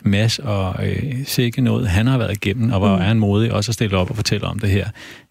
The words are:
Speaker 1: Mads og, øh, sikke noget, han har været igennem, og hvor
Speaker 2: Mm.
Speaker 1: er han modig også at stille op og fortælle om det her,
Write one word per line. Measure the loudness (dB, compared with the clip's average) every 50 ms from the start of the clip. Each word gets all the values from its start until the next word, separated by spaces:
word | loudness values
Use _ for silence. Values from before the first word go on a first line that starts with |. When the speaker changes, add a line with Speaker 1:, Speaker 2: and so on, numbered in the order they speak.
Speaker 1:
Mads | 0 2 2 4 2 0 0 -2
og, | -4 -4 -2 -2 -2 -4 -4 -2 -2 -2
øh, | -2 -2 -4 -4 -6 -6 -6
sikke | -2 0 0 0 0 0 0
noget, | 0 2 2 0 0 0
han | 2 2 2
har | 2 2 2
været | 0 -2
igennem, | -4 -2 -2 -2 0 0 0 0
og | 2 2
hvor | 4 4 4
Speaker 2:
Mm. | 4
Speaker 1:
er | 2
han | 2 2 2
modig | 4 4 4 2 2 2
også | 0 -2 -2 -2
at | -2
stille | -2 0 0 0
op | 0 0 -2
og | -2
fortælle | -4 -2 -2 -2 -2 -2
om | -4 -4 -2
det | 0 0
her, | 0 0 0 -4 -8 -12 -18 -20 -20 -20 -20 _